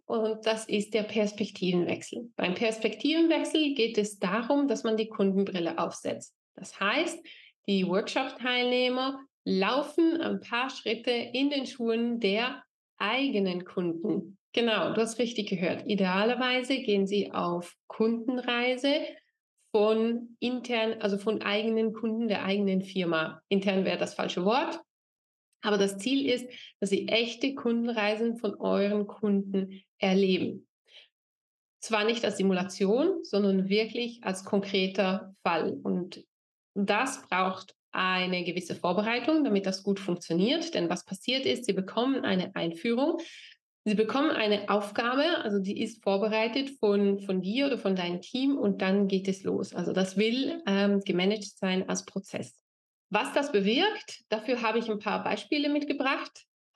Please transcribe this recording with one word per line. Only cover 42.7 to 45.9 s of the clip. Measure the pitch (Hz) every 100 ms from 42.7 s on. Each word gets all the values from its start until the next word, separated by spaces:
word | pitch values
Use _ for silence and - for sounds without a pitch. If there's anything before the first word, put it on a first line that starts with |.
| 165 233 233 294 330 - - - - _ _
Sie | 214
bekommen | 208 208 269 311
eine | - 214 202 -
Aufgabe, | 202 208 - 240 262 320 339
also | 220 202
die | 190 -
ist | 220